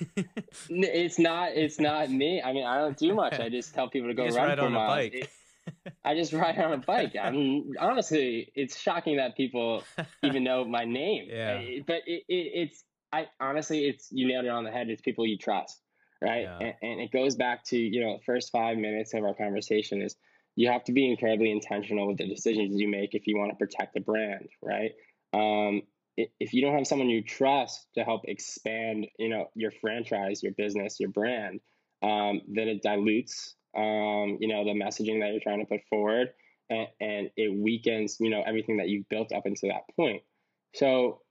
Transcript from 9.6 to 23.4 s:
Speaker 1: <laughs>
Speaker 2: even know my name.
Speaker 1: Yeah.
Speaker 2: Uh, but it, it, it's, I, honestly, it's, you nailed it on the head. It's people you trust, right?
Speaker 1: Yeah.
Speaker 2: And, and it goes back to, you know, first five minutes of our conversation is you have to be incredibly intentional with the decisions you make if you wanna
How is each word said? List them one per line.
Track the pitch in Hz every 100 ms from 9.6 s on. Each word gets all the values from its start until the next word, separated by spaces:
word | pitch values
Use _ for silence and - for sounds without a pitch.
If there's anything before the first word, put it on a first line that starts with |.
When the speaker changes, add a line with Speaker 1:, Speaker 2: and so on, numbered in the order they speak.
| 117 110 - -
Speaker 1:
<laughs> | 147 -
Speaker 2:
even | 143 135
know | 127 127 117
my | 120
name. | 117 127 175 165 90
Speaker 1:
Yeah. | 113 110
Speaker 2:
Uh, | 120 120 131 143
but | 165 -
it, | 170 -
it, | 180 151
it's, | 175 156 - _ _ _
I, | 156 156 -
honestly, | 135 147 151 156 143
it's, | - -
you | 131 127
nailed | 127 123
it |
on | 120
the | 110
head. | 120 117
It's | 110
people | 135 113 113
you | 101
trust, | - 98 76 - _ _ _ _
right? | 107 117
Speaker 1:
Yeah. | 92 90
Speaker 2:
And, | 113 -
and | 110 101
it | 117
goes | 127 135 127
back | 123 120 -
to, | 123
you | 113 120
know, | 113 - -
first | 123 -
five | 117 113 110
minutes | 107 107 110
of | 113
our | 104
conversation | 98 104 101 - 107 - 101
is | 98 - _ _ _ -
you | 120
have | 120 -
to |
be | 127 131
incredibly | 117 113 110 110
intentional | 107 - 101 101 107 101
with | 98
the | 95
decisions | - 117 107 101 101
you | 104
make | 101 101
if | 110 -
you |
wanna | 104